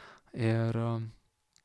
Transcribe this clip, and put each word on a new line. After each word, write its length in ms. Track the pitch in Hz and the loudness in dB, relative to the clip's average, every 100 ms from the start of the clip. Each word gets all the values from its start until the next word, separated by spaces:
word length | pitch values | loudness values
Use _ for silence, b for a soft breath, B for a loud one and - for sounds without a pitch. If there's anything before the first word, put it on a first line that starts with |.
| B B _ | B B _
Ir, 420 | - 113 113 113 113 | -2 2 2 2 0
e, 240 | 117 113 110 - _ _ _ _ | 0 -2 -4 -12 _ _ _ _